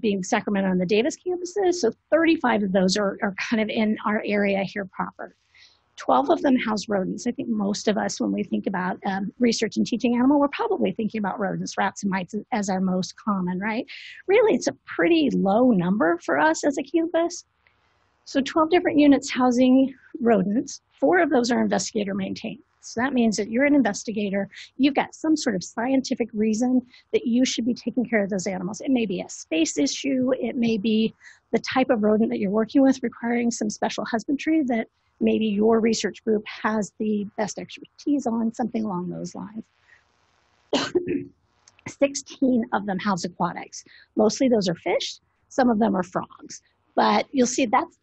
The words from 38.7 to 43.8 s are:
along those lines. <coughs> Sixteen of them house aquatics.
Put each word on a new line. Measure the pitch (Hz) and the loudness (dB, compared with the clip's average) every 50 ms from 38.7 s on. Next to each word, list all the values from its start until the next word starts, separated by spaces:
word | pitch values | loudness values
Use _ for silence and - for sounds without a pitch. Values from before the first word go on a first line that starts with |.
| - 220 220 | -4 -4 -4
along | 214 185 180 180 175 | -4 -4 -4 -6 -6
those | 170 165 175 175 - | -8 -8 -8 -10 -10
lines. | 202 185 202 214 220 - _ _ _ _ _ - _ _ _ _ _ _ _ _ _ _ _ _ _ _ - - | -12 -14 -12 -14 -16 -16 _ _ _ _ _ -20 _ _ _ _ _ _ _ _ _ _ _ _ _ _ -4 -2
<coughs> | 285 - - - 359 - - - - - - _ _ _ _ _ _ _ - _ _ - - | -2 -2 0 -2 -2 -2 0 -4 -4 -4 -8 _ _ _ _ _ _ _ -20 _ _ -16 -10
Sixteen | - - 277 285 277 277 - - 330 - 277 254 254 233 226 - - | -2 0 0 0 0 -4 -10 -10 -6 -2 0 2 2 2 0 -2 -4
of | 214 196 | -4 -4
them | 208 190 190 | -4 -6 -4
house | - 208 190 170 - | 0 -2 -2 -2 -2
aquatics. | 180 175 - 175 175 - - - - - - | -8 -6 -4 -4 -4 -4 -8 -14 -14 -16 -20